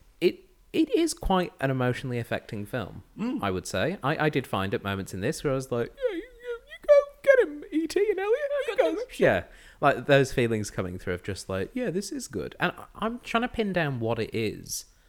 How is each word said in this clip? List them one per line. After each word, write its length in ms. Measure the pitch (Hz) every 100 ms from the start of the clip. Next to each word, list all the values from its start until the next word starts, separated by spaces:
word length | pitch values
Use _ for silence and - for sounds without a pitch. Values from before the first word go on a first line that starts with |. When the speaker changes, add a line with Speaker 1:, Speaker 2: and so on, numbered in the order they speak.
| _ -
Speaker 1:
it, 200 | 175 - - _ _
it 180 | - 320
is 200 | 453 330
quite 380 | - - 185 175 -
an 100 | 135
emotionally 480 | 131 123 123 131 120
affecting 480 | 113 104 - 107 104
film, 360 | 127 98 - - -
Speaker 2:
Mm. 200 | 226 254
Speaker 1:
I 80 | 101
would 160 | 92 -
say. 300 | 95 123 202
I, 240 | 131 156 151
I 20 |
did 160 | 139 120
find 280 | 104 95
at 80 | 117
moments 300 | 101 98 95
in 60 | 95
this 220 | 107 165
where 80 | 151
I 40 | 135
was 140 | 131
like, 200 | 120 120 -
"Yeah, 200 | 508 339
you, 60 |
you, 360 | 480 466 480 480 539
you 100 | 659 -
go 60 | 571 571 -
get 260 | 554 523 370
him, 160 | 294 -
E 140 | 302 320
T 140 | 359 427
and 80 | 370
Elliot. 320 | 403 508 571 571 523
You 80 | 392
go." 200 | 320 330 508 -
Yeah, 280 | 170 95 - - - -
like, 260 | 147 123 123
those 260 | 139 131
feelings 380 | - 117 110 101
coming 260 | - 92 90
through 160 | -
of 80 | 87
just 260 | - 92 -
like, 220 | 95 95
"Yeah, 160 | 247 240
this 200 | 170 208
is 160 | 285 -
good." 300 | 95 65 -
And 140 | 175 -
I, 80 | - -
I'm 240 | 220 240
trying 220 | - 226
to 60 | 240
pin 240 | - 214
down 280 | 180 151 127
what 180 | 113 117
it 120 | 110
is 540 | 110 110 90 - - - _